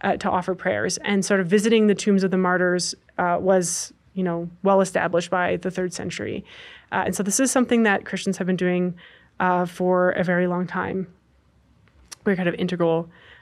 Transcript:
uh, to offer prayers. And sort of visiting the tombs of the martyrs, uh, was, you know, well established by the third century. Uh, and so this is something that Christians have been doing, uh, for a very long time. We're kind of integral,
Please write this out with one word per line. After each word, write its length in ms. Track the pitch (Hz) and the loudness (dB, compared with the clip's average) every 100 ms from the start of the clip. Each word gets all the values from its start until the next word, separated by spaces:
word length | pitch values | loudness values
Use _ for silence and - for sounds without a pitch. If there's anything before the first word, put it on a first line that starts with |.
uh, 140 | 196 202 | -4 -2
to 120 | 208 | -2
offer 240 | 180 175 | -2 -2
prayers. 440 | 185 185 104 143 - | -4 -4 -2 -2 -4
And 260 | - 202 | -2 0
sort 160 | 185 202 | 2 0
of 60 | 175 | 2
visiting 400 | 208 220 226 214 | 2 4 4 4
the 60 | |
tombs 280 | 196 214 196 | 2 2 2
of 80 | 190 | 2
the 60 | 185 | 0
martyrs, 560 | 185 180 180 180 175 - _ - | 2 2 2 0 -2 -8 _ -4
uh, 200 | 180 175 | 0 0
was, 520 | 185 190 170 - - - _ | 2 2 2 -4 -8 -14 _
you 80 | 190 | -4
know, 260 | 185 170 170 - | -2 -2 -6 -2
well 180 | 196 196 | 2 4
established 480 | 190 - 175 175 175 | 2 0 0 0 0
by 260 | 180 180 180 | 0 0 -2
the 140 | 185 | -4
third 220 | 180 180 | -4 -6
century. 500 | - 180 - 104 107 - - - - _ | -6 -8 -8 -8 -8 -10 -18 -20 -20 _
Uh, 120 | - - | -4 -2
and 80 | 185 | -2
so 60 | |
this 180 | 202 202 | -2 0
is 100 | 262 | 2
something 320 | 269 240 233 | 2 2 4
that 200 | 220 196 | 4 2
Christians 320 | - 190 - 180 | -2 -6 -4 -2
have 80 | 180 | -2
been 100 | 180 | 0
doing, 380 | 180 180 180 175 - - _ - | 0 0 -2 -4 -14 -20 _ -2
uh, 240 | 185 180 | 0 2
for 460 | 175 - 180 180 180 | 0 -2 0 2 2
a 120 | - | 2
very 220 | 180 180 180 | 0 0 0
long 200 | 175 180 | -2 -4
time. 400 | 185 - 190 185 - _ _ _ _ _ _ _ _ _ - | -4 -4 -6 -8 -12 _ _ _ _ _ _ _ _ _ -6
We're 120 | 220 185 | -2 0
kind 120 | 175 | 0
of 60 | - | -2
integral, 520 | 180 175 170 165 170 - - - | -2 0 2 2 -2 -12 -20 -20